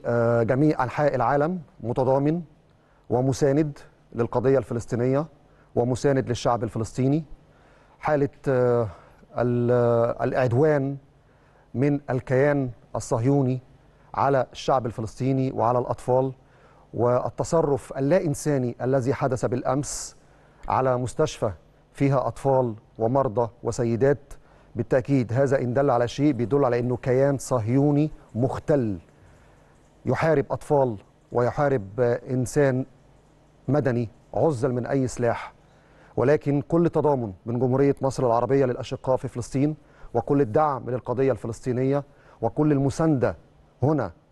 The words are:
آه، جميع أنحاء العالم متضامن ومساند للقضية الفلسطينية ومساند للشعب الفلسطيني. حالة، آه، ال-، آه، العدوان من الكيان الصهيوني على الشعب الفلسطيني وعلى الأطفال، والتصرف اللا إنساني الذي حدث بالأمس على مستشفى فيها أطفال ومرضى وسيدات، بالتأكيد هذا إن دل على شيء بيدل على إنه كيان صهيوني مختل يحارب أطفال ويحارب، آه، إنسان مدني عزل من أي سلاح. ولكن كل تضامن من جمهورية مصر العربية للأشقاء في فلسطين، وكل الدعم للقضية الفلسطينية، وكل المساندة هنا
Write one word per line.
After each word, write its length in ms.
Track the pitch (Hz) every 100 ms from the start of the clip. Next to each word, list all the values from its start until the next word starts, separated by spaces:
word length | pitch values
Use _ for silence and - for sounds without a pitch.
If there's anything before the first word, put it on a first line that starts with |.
| -
آه، 380 | 120 117 117
جميع 400 | 117 131 151 151
أنحاء 320 | 123 - 147 131
العالم 460 | 117 143 151 185 143 -
متضامن 580 | 113 123 127 135 147 170 156 _ _ _ _ _ -
ومساند 680 | 117 135 131 147 139 156 139 - _ _
للقضية 440 | 113 117 123 127 135
الفلسطينية 680 | 110 117 - 117 127 135 160 _ _ _ _ -
ومساند 540 | 120 123 143 135 110
للشعب 340 | 120 127 120
الفلسطيني. 600 | 113 113 110 - 127 151 156 - - _ - _ _ _
حالة، 300 | - 151 139 - 143
آه، 400 | 127 123 120 110 - - - - -
ال-، 340 | 123 120 120
آه، 520 | 123 120 117 117 -
العدوان 720 | 127 135 127 120 156 147 135 139 - _ _ _ _ _ _
من 260 | 113 143 143 -
الكيان 600 | 127 - 131 147 143 127 - - 110
الصهيوني 680 | - 123 123 143 131 127 - - _ _ _
على 340 | - 131 135 -
الشعب 340 | - - 135 120
الفلسطيني 640 | 107 110 - 127 135 131
وعلى 280 | 110 113 123
الأطفال، 540 | 117 120 - 127 135 131 _ - - - -
والتصرف 1040 | 120 120 123 - - 127 165 156 135 - 139
اللا 280 | 139 185 180
إنساني 500 | 143 151 139 123 -
الذي 320 | 123 135 120
حدث 320 | 135 139 123 120
بالأمس 680 | 135 139 131 - - - - _ _ _ _ -
على 280 | 110 131 123
مستشفى 540 | 123 - 156 - 113 87 _ _ _
فيها 340 | - 139 139 120
أطفال 480 | - 139 131 123 110 - -
ومرضى 500 | 110 135 135 104 117 -
وسيدات، 680 | 117 113 117 117 135 143 - - - - - -
بالتأكيد 580 | 120 135 123 139 104
هذا 280 | 113 139 135
إن 120 | 120
دل 160 | 120 143
على 180 | 120 120
شيء 240 | - 147
بيدل 340 | 117 117 143 131
على 140 | 120
إنه 180 | 123 123
كيان 400 | 135 127 139 135
صهيوني 760 | - 127 107 131 147 143 156 - - 107
مختل 640 | 127 - - 143 113 90 - _ - - - _ _ _ _ _ -
يحارب 400 | 127 160 147 120
أطفال 460 | 131 - 147 131 101 - _ _
ويحارب، 560 | 117 120 127 143 135 98 107
آه، 220 | 120 123 -
إنسان 560 | 127 123 147 139 127 131 _ _ _ _ _ _ _ -
مدني 420 | 147 131 120 113 - _
عزل 400 | 101 151 127 135
من 120 | 123 120
أي 220 | 139 127
سلاح. 460 | - 120 107 - - _ _ _ - - -
ولكن 440 | 123 151 143 143
كل 280 | - 170 170
تضامن 440 | 160 147 135 110 90 110
من 140 | 120
جمهورية 360 | 127 131 139 135
مصر 240 | 135 123 127
العربية 400 | 113 120 139 127
للأشقاء 520 | 123 123 131 - 127
في 100 | 123
فلسطين، 480 | 123 - 135 147 151 - - -
وكل 280 | 117 - 143
الدعم 480 | 127 143 151 131 117
للقضية 420 | 123 - 120 135
الفلسطينية، 720 | 113 117 110 131 123 135 139 143 - - -
وكل 300 | 113 - 151
المساندة 640 | 139 139 - 160 139 113 90 - _ _ _
هنا 280 | 131 156 98 - _